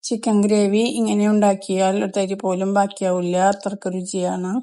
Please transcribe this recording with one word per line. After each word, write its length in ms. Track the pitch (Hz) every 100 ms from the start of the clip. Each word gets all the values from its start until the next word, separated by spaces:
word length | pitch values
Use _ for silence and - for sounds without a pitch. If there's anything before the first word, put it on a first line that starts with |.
ചിക്കൻ 340 | - 226 233 208 202
ഗ്രേവി 360 | 208 202 202 233 233
ഇങ്ങനെ 260 | 220 208 208
ഉണ്ടാക്കിയാൽ 640 | 214 208 196 - 190 190 196 202
ഒരു 60 | 202
തരി 180 | 190 196
പോലും 300 | - 185 196 196
ബാക്കിയാവില്ല, 600 | 196 - 190 180 175 180 190
അത്രക്ക് 400 | 196 202 202 190
രുചിയാണ്. 580 | 185 180 190 180 185 185 220